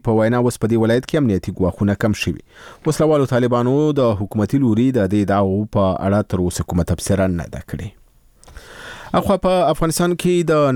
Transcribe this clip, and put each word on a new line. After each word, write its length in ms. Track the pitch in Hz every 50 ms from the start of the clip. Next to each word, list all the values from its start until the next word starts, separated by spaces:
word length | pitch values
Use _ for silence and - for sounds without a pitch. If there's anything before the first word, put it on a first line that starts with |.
| - 120
په 100 | 110 110
وینا 200 | 110 113 123 123 120
اوس 120 | 123 - - -
په 20 | 107
دې 80 | 117 113 110
ولایت 200 | 110 113 127 131
کې 100 | - - 156 143
امنیتي 320 | 117 98 90 - - 90 -
ګواښونه 340 | 95 87 - - 107 101 101 - -
کم 140 | 110 101 - -
شوي. 180 | 92 82 - - _ _ - - - - - -
وسلوالو 440 | 160 147 - 160 156 156 147 135 - 131
طالبانو 460 | 120 123 120 123 120 120 123 135 143 151 151 147 139 127
د 100 | 117 107 95
حکومتي 400 | 104 92 - 107 104 98 - 139 139
لوري 240 | 120 107 110 123 135
د 180 | 127 120 98 90
دې 120 | 104 107 101 92
ادعاو 360 | 98 101 101 95 95 104 107 110 - 104
په 160 | 98 92 92
اړه 320 | - - 98 101 107 101 - -
تر 100 | 90 87
اوسه 240 | 90 - - - - 87
کومه 200 | 90 82 - 87
تبصره 380 | - - - 101 95 95 92 90 85
نه 100 | 76 - -
ده 80 | 65 - -
کړې. 260 | - - 87 101 - - - _ _ _ _ _ _ _ - - - - - - - - - - - - - -
اخوا 280 | - 220 226 208 196
په 240 | 180 - 185 185 180 165
افغانستان 500 | 139 156 - 170 165 156 - 175 175 175
کې 320 | - - 180 180 175 170 156
د 160 | 156 151 147 139 131